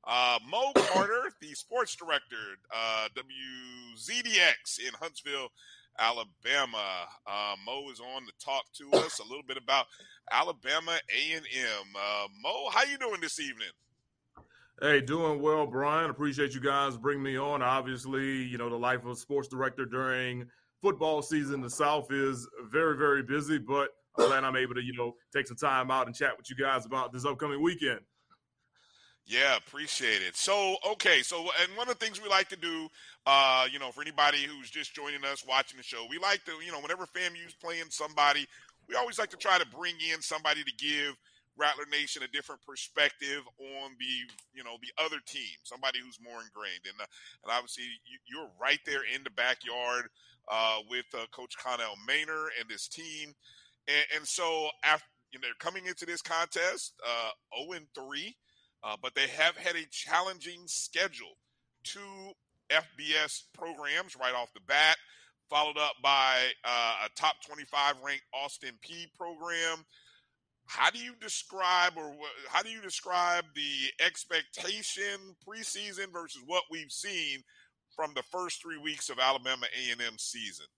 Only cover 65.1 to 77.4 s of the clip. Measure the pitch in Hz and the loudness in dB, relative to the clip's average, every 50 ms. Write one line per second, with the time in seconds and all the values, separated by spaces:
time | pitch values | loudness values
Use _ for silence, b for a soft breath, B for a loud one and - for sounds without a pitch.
65.1 | B B B B B B _ _ 147 147 151 151 147 151 151 147 - - 127 139 | B B B B B B _ _ 2 2 2 2 2 0 0 0 0 2 4 6
66.1 | 139 135 131 131 131 127 127 127 - _ - 120 123 120 117 113 113 95 107 110 | 6 6 6 6 6 6 4 2 0 _ -2 0 2 2 4 2 2 0 -2 -4
67.1 | _ - 156 156 147 - - - 151 151 143 - - 143 143 143 143 131 131 139 | _ 2 2 2 2 0 -10 -14 -14 -14 -10 -4 0 2 4 4 2 0 -4 -4
68.1 | 139 139 _ _ - 135 139 139 - - - 131 117 104 - - 170 170 170 165 | -4 -4 _ _ -6 -6 -6 -6 -8 -8 -10 -10 -10 -12 -16 -14 -14 -14 -14 -16
69.1 | _ _ 180 170 170 156 160 175 170 165 165 165 165 160 160 b b b b b | _ _ -10 -10 -10 -8 -6 -4 -2 0 0 0 -2 -4 -8 b b b b b
70.1 | b b b b b b _ _ _ _ _ - - - 135 170 208 240 240 247 | b b b b b b _ _ _ _ _ -8 0 4 4 4 4 2 -12 -12
71.1 | 240 226 220 214 - - - - 196 190 185 180 180 180 175 180 165 165 156 147 | -12 _ -10 -6 -6 -6 -8 -8 -4 0 2 4 6 6 6 4 2 -2 -10 -10
72.1 | 143 147 151 147 - 139 139 127 135 175 202 226 226 220 202 185 - - - 185 | -10 -10 -10 -10 -10 -10 -10 0 0 0 0 0 -10 -10 -8 -6 -8 -6 -4 0
73.1 | 180 180 175 175 175 175 165 156 139 147 147 143 143 135 135 135 - - 160 180 | 2 4 4 4 2 2 0 -4 _ -4 -4 -2 -2 -2 -2 -4 0 2 2 2
74.1 | 170 - - _ 170 160 156 _ - - - 180 208 214 208 - - 185 202 202 | 2 -2 -8 _ -2 -2 -2 _ -12 -8 -6 -6 -6 -4 -6 -6 -4 -4 -4 -4
75.1 | 202 196 190 190 175 _ _ 196 214 226 220 - - 202 208 208 190 185 196 190 | -4 -6 -12 -18 -20 _ _ -16 -12 -10 -8 -8 -8 -6 -8 -10 -8 -8 -10 -8
76.1 | 170 170 170 - - 135 123 143 175 180 175 - 165 165 156 135 - - - 202 | -8 -10 -10 -10 -14 -16 -8 -2 -2 -2 -2 -2 -10 -10 -10 -8 -10 -8 -6 -4
77.1 | 190 175 160 143 139 135 | -4 -4 -2 -4 -4 -6